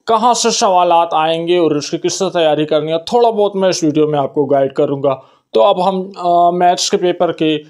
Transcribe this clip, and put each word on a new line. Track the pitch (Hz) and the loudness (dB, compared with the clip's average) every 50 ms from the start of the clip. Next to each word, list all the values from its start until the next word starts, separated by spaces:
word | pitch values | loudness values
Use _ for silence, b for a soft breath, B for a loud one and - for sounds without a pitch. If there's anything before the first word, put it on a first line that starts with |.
| _ | _
कहाँ | - 226 220 226 247 233 | -2 -2 0 2 0 0
से | 233 - 233 | 0 0 -2
सवालात | 214 - 240 202 185 180 180 175 170 170 170 165 165 | 0 0 0 2 2 2 2 4 2 2 2 0 0
आएंगे | 156 156 160 165 165 170 170 180 175 | -2 0 0 -2 -2 -2 0 0 2
और | 165 156 151 | 2 2 0
उसकी | 147 139 - 170 | -2 -4 -6 -6
किस | 160 - 175 - - | -4 -4 -4 -4 -4
तरह | 196 180 | -4 -4
तैयारी | 175 175 160 156 151 147 156 | -2 0 0 2 0 0 0
करनी | 151 156 151 151 156 | 0 -2 -2 -2 -2
है, | 160 165 160 - 233 | -4 -4 -4 -2 0
थोड़ा | 240 240 226 | 2 2 2
बहुत | 208 202 208 196 202 | 2 2 0 0 0
मैं | 190 190 185 | 0 0 0
इस | 170 - 170 | 0 0 0
वीडियो | 151 143 151 151 | 0 2 2 0
में | 151 151 143 | 0 0 -2
आपको | 135 135 - 151 143 | -4 -2 -2 -2 0
गाइड | 131 139 135 135 135 - | 0 2 0 0 0 0
करूँगा। | - 147 139 147 139 135 139 131 - B B B B B B - | -2 -2 -2 -2 -2 -2 -2 -2 -4 B B B B B B 0
तो | 220 | 2
अब | 220 202 190 180 | 4 4 2 2
हम, | 180 196 190 185 185 196 196 | 0 0 -2 -2 -4 -8 -8
अ, | 180 180 175 175 175 175 175 | -6 -2 0 2 4 4 4
मैथ्स | 175 180 175 175 180 175 - - | 2 2 2 2 2 0 -2 -4
के | 208 | -2
पेपर | 180 180 180 175 180 180 165 | -2 0 -2 -2 0 -2 -2
के | 160 - 160 156 151 151 151 B | -2 -2 -2 -2 -2 -4 -6 B